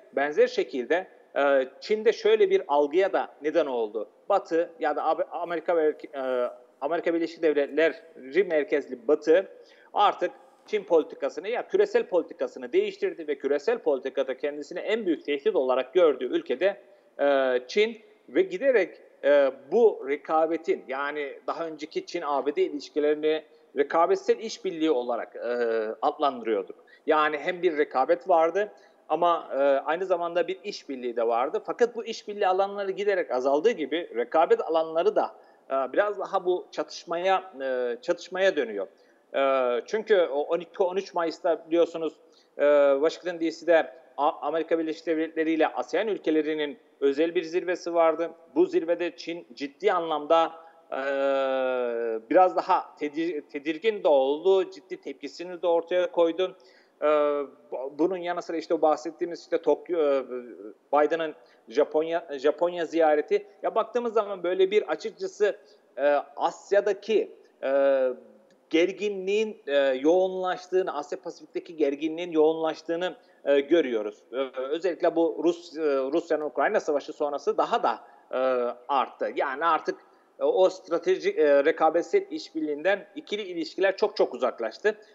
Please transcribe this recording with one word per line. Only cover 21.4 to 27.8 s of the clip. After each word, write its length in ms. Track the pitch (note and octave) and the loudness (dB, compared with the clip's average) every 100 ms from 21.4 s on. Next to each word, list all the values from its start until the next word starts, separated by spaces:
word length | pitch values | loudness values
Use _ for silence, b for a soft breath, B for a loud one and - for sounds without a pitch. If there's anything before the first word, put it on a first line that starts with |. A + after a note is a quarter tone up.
| - | -8
daha 200 | C3+ E3 | -6 -6
önceki 400 | D3+ D3 F#3 F#3 | -10 -10 -10 -8
Çin 160 | F3+ D3 | -8 -4
A 200 | C#3+ C3 | -2 -2
B 100 | D3 | -2
D 60 | |
ilişkilerini 800 | F3+ D3 - D3+ D3 D3+ D#3 D#3 - b b - | -2 -4 -8 -2 0 2 0 -2 -4 b b -2
rekabetsel 600 | C#3+ E3 F3 F#3+ - A#3 | 0 2 2 2 0 -2
işbirliği 520 | A3 - F#3+ E3+ D#3 | -4 -8 -8 -2 0
olarak, 460 | B2+ B2 A#2 F2+ - | 0 -2 -4 -6 -8
e, 120 | A2 A#2+ A#2 A2+ A2 A2 | -4 -2 0 0 -2 -2
adlandırıyorduk. 760 | D3 D3+ D3 B2 A2+ G#2 F#2 - _ b - | -4 0 -2 -2 -2 -2 -2 -10 _ b 0
Yani 320 | D3+ D3+ D3+ | 2 2 0
hem 240 | D3+ F3+ | -6 -2
bir 160 | F3 | 0
rekabet 500 | D3 | 0